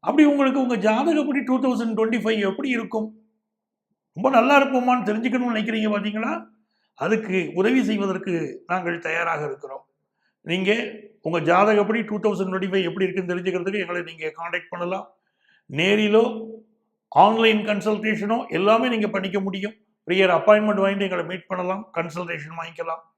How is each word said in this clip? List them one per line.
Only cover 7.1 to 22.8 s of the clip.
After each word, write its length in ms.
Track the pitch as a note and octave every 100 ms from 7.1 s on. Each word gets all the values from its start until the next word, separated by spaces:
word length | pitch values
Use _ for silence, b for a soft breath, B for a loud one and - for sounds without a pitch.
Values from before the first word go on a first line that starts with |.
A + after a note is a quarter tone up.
| A3 G#3+ F#3 D#3+ F3
உதவி 220 | G3+ C4 G#3
செய்வதற்கு 460 | G#3+ G3 F#3 F#3+ E3+ D3 - -
நாங்கள் 340 | F3+ F3 E3+ E3
தயாராக 340 | E3 E3+ D#3 D3
இருக்கிறோம். 340 | C3+ C3+ C3+ _ _ _ _ _ _ -
நீங்க 260 | F3+ F#3+ A3+ - - - _ D#3+
உங்க 140 | E3+ D3+
ஜாதகப்படி 500 | F3 G#3 G#3 G3+ A3+ A3
டூ 60 | G#3+
தௌசண்ட் 320 | G#3+ F#3 F#3+
டுவெண்ட்டி 200 | F#3 F#3
ஃபைவ் 160 | G3 F3
எப்படி 160 | F#3 F#3+
இருக்குன்னு 260 | F#3 F3
தெரிஞ்சுக்கிறதுக்கு 500 | F3+ F3+ F3+ F3+ G3+
எங்களை 180 | F3 F3 E3
நீங்க 200 | E3 D#3 D#3
கான்டாக்ட் 340 | E3+ F3 -
பண்ணலாம். 360 | F3 F3 F#3+ - _ _ _ _ _ _
நேரிலோ 540 | C#3 F3+ G#3 G#3+ G#3+ - - - - _ _ _ _ _
ஆன்லைன் 500 | C#3 G3 A3+ A3+ G#3+ G#3
கன்சல்டேஷனோ 680 | G3+ G#3 G#3+ G#3+ G#3+ G3+ A3+ - E3
எல்லாமே 300 | G3 A3+ B3+
நீங்க 160 | A3+ G#3
பண்ணிக்க 300 | G3 F#3+ G3
முடியும். 360 | F#3+ F#3+ G3+ A3 _ _ -
ப்ரியர் 260 | F#3 F#3 E3
அப்பாயின்மெண்ட் 440 | G#3+ G#3+ G#3+ G#3
வாங்கிட்டு 240 | G3 G3 G3
எங்களை 160 | F3 D#3+
மீட் 220 | F#3 -
பண்ணலாம், 320 | F#3 F3+ G3 A3 E3+
கன்சல்டேஷன் 600 | E3+ D#3 F3 D#3+ D3+ E3
வாங்கிக்கலாம். 440 | E3 E3